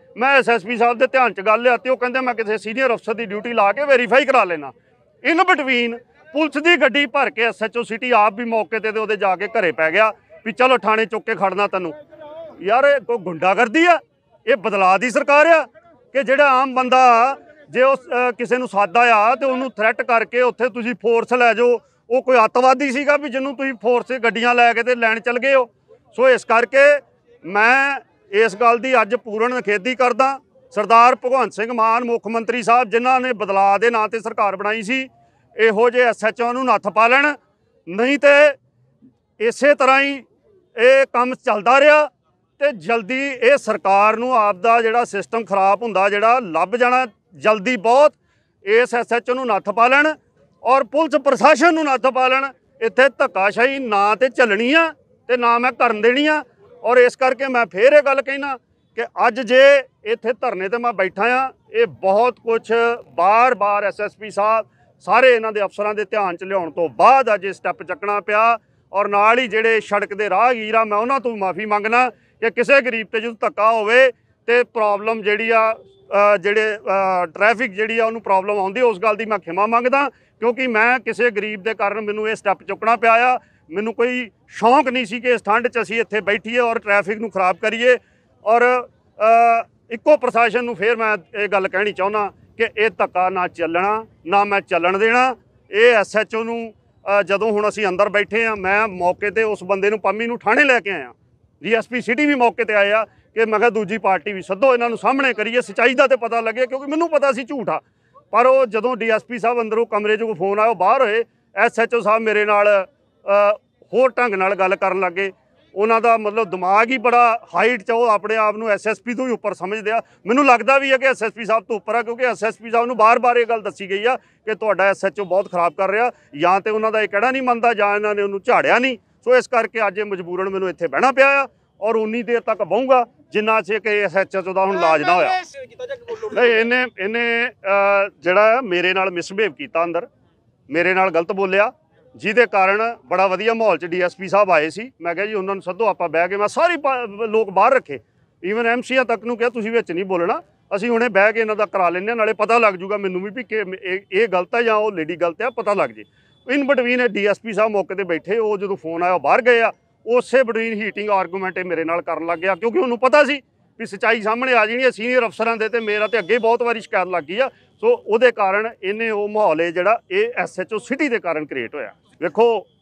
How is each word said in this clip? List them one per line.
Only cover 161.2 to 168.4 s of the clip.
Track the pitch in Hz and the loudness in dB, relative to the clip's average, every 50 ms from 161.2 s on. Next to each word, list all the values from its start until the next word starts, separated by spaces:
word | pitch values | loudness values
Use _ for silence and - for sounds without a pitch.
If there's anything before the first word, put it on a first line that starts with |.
| 185 170 180 196 190 185 175 190 | -2 -2 -6 -8 -8 -6 -6 -6
ਇਹ | 180 | -6
ਮੇਰੇ | 180 165 160 160 | -4 -4 -4 -2
ਨਾਲ | 160 170 175 | -2 -4 -4
ਕਰਨ | 165 175 165 151 165 | -4 -4 -6 -6 -4
ਲੱਗ | 170 175 165 | -6 -6 -4
ਗਿਆ, | 170 190 190 | -2 -2 -2
ਕਿਉਂਕਿ | 165 220 233 214 359 | -2 -2 -4 -2 -2
ਉਹਨੂੰ | 262 254 240 208 | -2 -2 -2 0
ਪਤਾ | 247 254 240 294 294 | 0 2 4 4 4
ਸੀ | 247 294 269 - _ _ _ _ _ _ - | 2 0 -6 -8 _ _ _ _ _ _ -14
ਵੀ | 226 | -14
ਸੱਚਾਈ | 226 196 190 240 220 233 233 | -12 -10 -4 0 0 0 0
ਸਾਹਮਣੇ | 202 214 226 240 254 262 247 | 0 -4 -4 -2 -2 0 2
ਆ | 226 214 | 2 2
ਜਾਣੀ | 214 233 247 262 | 0 0 -2 -2
ਹੈ | 254 | -2
ਸੀਨੀਅਰ | - - 220 247 254 254 233 208 | -2 -2 -4 -2 0 0 0 -2
ਅਫਸਰਾਂ | - - 220 226 226 214 | -4 -4 -4 -4 -2 -4
ਦੇ, | 220 214 | -4 -4
ਤੇ | 214 233 | -4 -4
ਮੇਰਾ | 226 208 208 214 214 220 | -4 -4 -4 -2 -2 -2
ਤੇ | 226 220 | -2 -4
ਅੱਗੇ | 180 160 220 233 | -2 0 -2 0
ਬਹੁਤ | 214 226 233 233 240 | 2 0 0 0 0
ਵਾਰੀ | 233 233 226 | -2 -4 -6
ਸ਼ਿਕਾਇਤ | - - 220 196 180 185 | -6 -4 -2 -2 -2 -2
ਲੱਗ | 180 170 147 | -4 -6 -6
ਗਈ | 143 185 226 | -6 -4 -4
ਆ। | 269 247 - _ _ _ _ - | -4 -4 -6 _ _ _ _ -4
ਸੋ | 208 233 240 - - 226 | 0 0 0 0 -2 -2
ਉਹਦੇ | 208 226 254 247 | 0 2 2 2
ਕਾਰਨ | 233 240 | 2 2